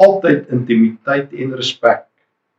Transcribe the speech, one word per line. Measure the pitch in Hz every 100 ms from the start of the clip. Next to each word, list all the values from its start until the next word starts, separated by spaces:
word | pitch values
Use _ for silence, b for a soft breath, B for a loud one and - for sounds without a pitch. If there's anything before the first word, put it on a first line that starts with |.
altyd | 196 190 165 143 -
intimiteit | 123 117 113 113 - - 139 139
en | 123 131 131
respek, | 117 - 117 - - _ _ _ _